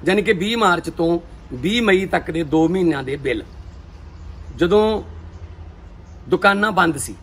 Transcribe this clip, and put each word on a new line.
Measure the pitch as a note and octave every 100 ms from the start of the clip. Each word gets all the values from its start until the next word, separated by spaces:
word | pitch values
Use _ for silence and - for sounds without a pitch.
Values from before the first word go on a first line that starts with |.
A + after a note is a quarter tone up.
| -
ਯਾਨੀ | G3
ਕਿ | G3
ਵੀਹ | F3 G3 A#3
ਮਾਰਚ | G#3 E3+ E3
ਤੋਂ | - E3 F3 - - -
ਵੀਹ | B2+ D3 A3+
ਮਈ | A3+ F#3+ F#3+
ਤੱਕ | F3 -
ਦੇ | D#3+
ਦੋ | D#3 D#3 D#3+
ਮਹੀਨਿਆਂ | F#3 F3+ C#3+
ਦੇ | C3 C#3+
ਬਿੱਲ। | C3+ A2+ F2+ - - - - - - - - - - -
ਜਦੋਂ | F3 G3+ G#3+ G#3+ - - - - - - - - - - - - -
ਦੁਕਾਨਾਂ | E3+ G3+ G3 G#3
ਬੰਦ | F#3+ E3+ C#3+
ਸੀ | - G2+